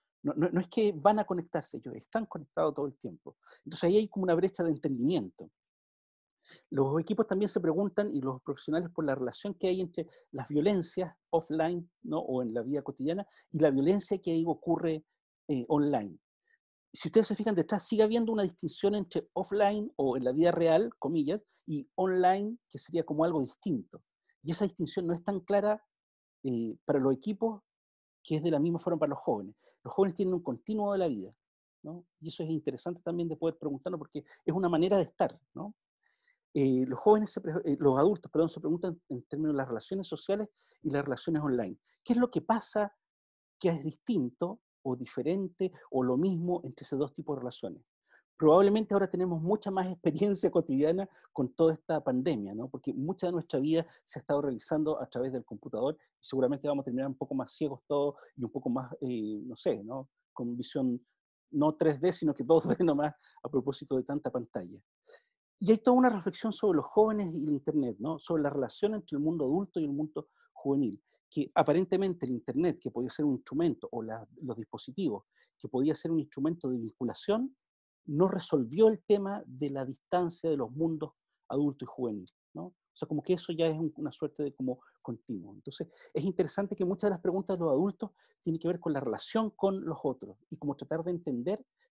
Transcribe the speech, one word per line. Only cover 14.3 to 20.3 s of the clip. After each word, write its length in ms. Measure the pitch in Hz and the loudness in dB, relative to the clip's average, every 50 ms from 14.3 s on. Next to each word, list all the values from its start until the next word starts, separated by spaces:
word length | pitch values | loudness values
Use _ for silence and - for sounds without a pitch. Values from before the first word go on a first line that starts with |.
| 165 | 0
ahí 120 | 165 165 | 0 0
ocurre, 600 | 165 156 - - 170 165 160 170 165 156 156 - _ _ _ _ _ _ _ _ | 0 -2 -2 0 -2 0 0 0 -2 -2 -4 -6 _ _ _ _ _ _ _ _
eh, 180 | - 147 127 117 - | -2 -2 -2 0 2
online. 500 | 156 147 147 147 139 117 104 98 80 - _ _ _ _ _ _ _ _ _ _ _ _ _ _ - | 2 2 4 4 2 0 -2 -4 -10 -16 _ _ _ _ _ _ _ _ _ _ _ _ _ _ -10
Si 140 | - - | -8 -4
ustedes 220 | 160 - 220 214 - | 2 4 4 4 4
se 80 | 208 | 2
fijan 180 | - 208 226 202 | -2 0 0 2
detrás, 320 | 170 147 - 214 190 - | 2 2 2 0 -4 -2
sigue 160 | - 233 208 220 | 0 4 4 4
habiendo 300 | 214 226 233 226 220 226 | 4 4 2 2 2 0
una 100 | 214 196 | 0 0
distinción 540 | 180 - - - 160 - - - 202 208 | -2 -2 -4 -8 -8 -4 0 0 0 2
entre 320 | 208 185 - - 165 - - - | 0 -2 -2 -4 -4 -4 -4 -6
offline 580 | 185 190 - 196 208 208 202 208 214 208 - - | -6 -4 -2 2 4 4 4 2 0 -4 -6 -4
o 220 | - 139 131 123 | -2 0 0 0
en 80 | 131 123 | 0 0
la 80 | 127 | 0